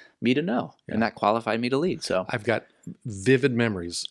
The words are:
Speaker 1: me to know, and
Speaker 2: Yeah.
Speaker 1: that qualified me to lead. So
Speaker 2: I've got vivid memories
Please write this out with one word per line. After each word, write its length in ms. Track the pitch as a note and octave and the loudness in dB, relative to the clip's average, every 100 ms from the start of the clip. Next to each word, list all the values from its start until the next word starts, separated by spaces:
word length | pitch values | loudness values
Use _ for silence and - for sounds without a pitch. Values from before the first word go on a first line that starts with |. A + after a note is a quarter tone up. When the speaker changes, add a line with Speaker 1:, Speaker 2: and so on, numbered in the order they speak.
| - _ | -20 _
Speaker 1:
me 120 | A#2 | 0
to 80 | C3+ | 2
know, 320 | F3 A#3+ - - - | 0 -2 -4 -10 -6
and 120 | G#2+ | 0
Speaker 2:
Yeah. 60 | A2+ | 0
Speaker 1:
that 80 | - | 2
qualified 440 | G#2 A2+ A2+ A2+ | 2 2 0 -2
me 100 | B2 | 0
to 80 | C3+ | 0
lead. 260 | F3+ D#3 | 0 -2
So 220 | - F#2 F#2 | -2 -2 -2
Speaker 2:
I've 140 | A#2+ A#2 | -2 0
got 200 | G#2+ - _ - - B2 | -2 -4 _ -18 -14 -12
vivid 480 | G2 G#2+ C3 C3+ | -2 2 4 4
memories 520 | A#2+ A#2 F#2+ F2 E2+ - | 2 0 -2 -6 -8 -8